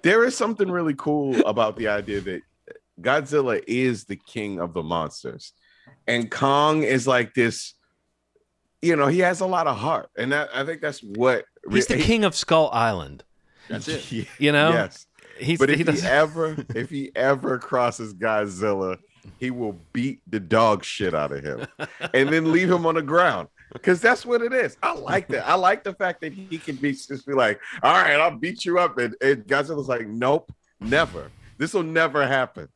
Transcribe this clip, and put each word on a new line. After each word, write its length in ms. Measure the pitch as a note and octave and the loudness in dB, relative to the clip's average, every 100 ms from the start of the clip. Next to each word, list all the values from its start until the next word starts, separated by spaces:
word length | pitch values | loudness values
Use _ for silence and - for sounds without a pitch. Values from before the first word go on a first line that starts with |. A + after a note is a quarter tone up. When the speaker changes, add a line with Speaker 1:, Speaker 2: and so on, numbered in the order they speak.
Speaker 1:
There 220 | E3 A3 A#3+ | 4 4 4
is 100 | B3+ | 0
something 320 | A3 A3 F#3+ | -4 0 -2
really 240 | F3 E3 C#3 | 0 -2 -2
cool 480 | - D3 C#3 B2+ - | -2 -2 0 0 0
about 280 | G#2+ A2 G#2 | 0 -2 -2
the 100 | A2 | -4
idea 320 | G#2 G#2 G2+ | -4 -4 -8
that 200 | F#2+ F2+ _ _ - - _ - | -6 -10 _ _ -20 -20 _ -8
Godzilla 600 | F2 D3 C3+ D3 C3 G#2 - | -2 -2 0 -2 0 -2 -2
is 380 | B2 B2+ A2 - | 0 0 -2 -8
the 120 | - | -14
king 420 | - A#2 G#2 F#2+ | -12 -10 -8 -6
of 140 | F2 | -6
the 100 | E2+ | -6
monsters. 720 | D#2 E2+ D#2 - B1+ A#1 - _ _ _ - _ - | -4 -4 -4 -8 -14 -14 -18 _ _ _ -20 _ -2
And 240 | A#2+ A2+ | -2 -2
Kong 540 | - C#3 C#3+ D3+ D#3 | -2 2 4 4 2
is 240 | B2 C3 A#2+ | 0 0 2
like 260 | B2 A2+ | 0 0
this, 400 | - A#2 G#2+ - _ _ _ _ _ _ _ _ _ _ _ | 0 0 0 -12 _ _ _ _ _ _ _ _ _ _ _
you 140 | E3 D#3+ | 0 4
know, 120 | C#3 | 4
he 120 | F3 | 4
has 200 | F3+ F3+ | 2 0
a 40 | F#3 | -2
lot 220 | F3+ D#3 | 0 0
of 100 | A#2 | -2
heart. 320 | C3 D3 - - | -2 -4 -6 -6
And 140 | B2 | -2
that, 180 | D3 D3+ | -2 -2
I 100 | B2+ C#3 | -6 -6
think 160 | E3 | -6
that's 200 | D3+ C#3 | -6 -8
what 440 | G#2+ G#2 B2 B2 - _ - | -12 0 2 2 -2 _ 0
Speaker 2:
He's 180 | G#2 B2+ | 0 2
the 100 | - | 2
Speaker 1:
he 60 | |
Speaker 2:
king 200 | D#3 A3+ | 2 4
of 120 | G3+ - | 2 0
Skull 340 | - D#3+ D#3 | 2 4 4
Island. 520 | A#2 A2+ G2 C#2+ C#2+ - _ _ _ - | 2 0 0 -8 -14 -20 _ _ _ -12
Speaker 3:
That's 180 | - G#2+ | -10 -8
it. 240 | D#3 - | -10 -8
Speaker 1:
<laughs> 0 | |
Yeah, 120 | A2+ G#2 - | -8 -8 0
Speaker 2:
You 140 | C#3+ | 2
know? 180 | D3 D#3 | 4 4
Speaker 1:
yes. 340 | C#3+ F#2+ - - _ - - | 2 0 -8 -20 _ -20 -8
Speaker 2:
He's, 200 | B2 E3 | -2 2
Speaker 1:
But 100 | C3+ | 4
if 60 | D3 | 4
Speaker 2:
he 20 | |
Speaker 1:
he 40 | |
Speaker 2:
doesn't 260 | E3 D3 - | 2 0 2
Speaker 1:
ever, 480 | C#3 D#3 D#3+ D#3+ D3+ C3 | 2 2 0 -4 -4 -6
Speaker 2:
<laughs> 80 | A2+ | -6
Speaker 1:
if 140 | B2 | -6
he 220 | C#3+ C3+ - | -8 -8 -2
ever 420 | C3 C#3 - B2+ | 2 2 0 -4
crosses 540 | - B2+ A#2+ A#2 A2+ | -2 0 0 -2 -12
Godzilla, 840 | F#2 A2 G#2+ G#2 F2+ G#2+ G2 F#2 F#2 _ _ G2+ - | -4 0 0 -2 -2 -2 0 -2 -6 _ _ -20 -10
he 120 | B2+ | -8
will 280 | B2 A2+ F#2 D#2+ | -6 -8 -8 -10
beat 280 | A#2+ B2+ - - | -4 -4 -6 -8
the 120 | A2 | -8
dog 440 | F2 A2 A2+ G#2 | 0 4 4 2
shit 300 | - - F#2+ | -2 -4 -2
out 180 | D#2+ D2 | -2 -2
of 120 | C#2 | -4
him 240 | D2 B1+ B2+ - | -8 -8 -10 -12
Speaker 2:
<laughs> 360 | D3 - D#3+ | -14 -10 -2
Speaker 1:
and 160 | B2+ C#3 | 2 4
then 220 | D#3+ D#3+ | 2 2
leave 200 | E3 F3+ | 2 4
him 140 | F3+ E3 | 2 2
on 100 | E3 | 0
the 60 | |
ground. 460 | C#3+ E3 F3+ G#2 D#2 _ - - | 0 2 4 2 -6 _ -20 -4
'Cause 160 | - F3+ | 0 4
that's 260 | A3+ - A#3+ | 4 2 0
what 160 | A#3+ | 0
it 120 | A#3 | 0
is. 240 | B3+ F#3+ - | 0 -2 -2
I 120 | E4 | -4
like 340 | E4+ - F#3 - | -4 -2 -2 -2
that. 180 | C3 G#2 | -4 2
I 80 | F3 | 4
like 280 | F3+ G#3+ | 4 2
the 100 | G3+ | -4
fact 280 | F#3 F#3 E3+ | -4 -4 -4
that 100 | D#3 | -10
he 260 | F#3+ F#3+ D#3+ | -12 -12 -10
can 200 | D#3+ C3+ | -8 -4
be, 160 | C#3+ | -2
just 340 | C3+ - C#3 C#3 | -4 -10 -12 -2
be 60 | |
like, 260 | C3+ A#2 G#2 - - | 2 2 0 -8 0
"All 80 | B2 F3 | 4 4
right, 160 | E3+ D3 | 4 4
I'll 180 | E3 B2+ | 2 0
beat 280 | D#3 G#3 | -8 -6
you 160 | F#3 F3 | 0 2
up." 180 | F3 B2+ | 2 0
And, 160 | A#2+ A2 | -4 0
and 220 | C3+ C#3 G#2+ | 2 2 0
Godzilla's 440 | C#3 C#3+ D3+ B2+ | -2 -2 -6 -4
like, 180 | A#2+ A2 | -4 -4
"Nope, 420 | A2 B2+ D3+ - - _ _ | -2 2 0 -2 -20 _ _
never. 500 | G#2+ C#3 E3 E2+ C#2+ - - - | 0 2 0 -4 -14 -20 -20 -8
This 160 | D#3+ | -2
will 100 | G3+ | -2
never 420 | D#3+ E3 E3 C#3+ C3+ | 0 2 2 2 2
happen. 440 | C3+ B2+ - D2+ | 2 -2 -6 -18